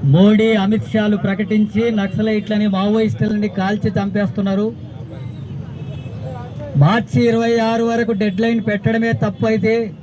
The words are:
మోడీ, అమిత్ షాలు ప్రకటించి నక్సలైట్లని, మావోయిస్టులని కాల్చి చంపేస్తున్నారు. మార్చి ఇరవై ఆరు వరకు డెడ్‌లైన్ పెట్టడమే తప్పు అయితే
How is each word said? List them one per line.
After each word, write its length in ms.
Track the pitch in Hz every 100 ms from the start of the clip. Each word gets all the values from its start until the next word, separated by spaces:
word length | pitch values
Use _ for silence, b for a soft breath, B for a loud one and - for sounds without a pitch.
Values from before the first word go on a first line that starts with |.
| 143
మోడీ, 340 | 156 202 214 220 220
అమిత్ 280 | 196 220 -
షాలు 240 | 220 214 208
ప్రకటించి 580 | 196 196 208 214 208 208 233 214
నక్సలైట్లని, 680 | 196 - 220 214 214 214 208
మావోయిస్టులని 720 | 190 202 220 220 - 214 214 208 196
కాల్చి 340 | 190 208 226 214
చంపేస్తున్నారు. 680 | 196 202 202 - 196 196 214 240 - - - - - - - - - - - - - - - 254 240 - - -
మార్చి 360 | 147 226 - - 233
ఇరవై 220 | 226 233 233 226
ఆరు 140 | 226 233
వరకు 220 | 233 226 208
డెడ్‌లైన్ 380 | 208 190 226 233 202
పెట్టడమే 420 | 208 226 226 226 -
తప్పు 200 | 214 196 220
అయితే 240 | 220 220 233 220 151